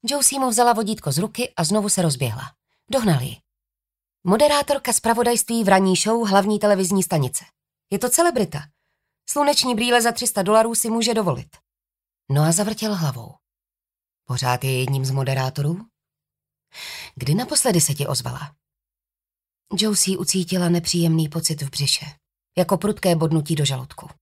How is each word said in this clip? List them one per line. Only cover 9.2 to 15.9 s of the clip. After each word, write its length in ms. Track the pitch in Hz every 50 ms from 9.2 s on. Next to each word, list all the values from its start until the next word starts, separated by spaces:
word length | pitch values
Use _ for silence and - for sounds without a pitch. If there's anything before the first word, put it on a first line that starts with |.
| _ -
Sluneční 440 | - 285 294 285 294 - - 254 247
brýle 280 | 208 240 240 240 240
za 100 | 226 247
tři 140 | 247 - 247
sta 160 | 233 - 208
dolarů 320 | 185 185 214 220 220 233 233
si 160 | 220 - 233
může 240 | 220 233 226 233 233
dovolit.“ 420 | 220 208 175 135 123 - - - - _ _ _ _ _ _ _ _ _ _ _ _ _ _
Noah 240 | 139 143 151 160
zavrtěl 420 | 170 - 202 202 214 - 214 214 208
hlavou. 400 | 185 165 143 123 117 113 - - _ _ _ _ _ _ _ _ _ _ _ _ _ _ _ _ _ _
„Pořád 400 | _ 127 123 131 127 123 120 -
je 140 | 135 131 127
jedním 260 | 131 131 139 135 131
z 60 | 131
moderátorů?“ 760 | 131 139 135 135 135 135 131 131 - - 143 147 170 190 226 _